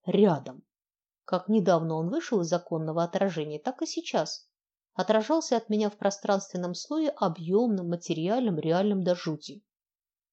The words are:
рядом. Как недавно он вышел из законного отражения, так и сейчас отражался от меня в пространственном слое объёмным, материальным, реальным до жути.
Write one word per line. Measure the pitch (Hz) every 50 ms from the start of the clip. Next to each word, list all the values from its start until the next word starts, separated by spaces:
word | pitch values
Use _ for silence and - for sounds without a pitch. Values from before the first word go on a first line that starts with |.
| -
рядом. | 185 180 196 214 196 156 135 - 131 127 - - _ _ _ _ _ _ _ _ _ _ _ _
Как | - 185 175 - -
недавно | 214 220 175 190 175 165 165 160 160
он | 160 160 175
вышел | 247 330 330 - 247 196
из | 170 160
законного | 175 175 - - 170 160 160 156 156 170 170
отражения, | 170 - 185 196 196 165 165 147 151 151 147
так | - 254 262 -
и | 330
сейчас | - - 330 330 - - - 156 - - - - _ _ _ _ _ _ _ _ _ _
отражался | - 185 208 214 220 214 269 311 330 311 - 262 226
от | 220 -
меня | 208 214 214 208
в | 208 -
пространственном | - 196 196 - - 208 202 196 - - - 180 180 175 175
слое | - - - 294 320 311 285
объёмным, | - - 208 185 165 185 165 165 190 214 247 240 208 185 175 170
материальным, | 175 170 - - 165 156 160 185 220 262 254 214 175 151
реальным | 151 160 165 180 202 208 202 190 175
до | 180 175
жути. | 175 - 165 156 151 - - 143 - _ _ _ _ _ _ _ _ _ _ _ _ _ _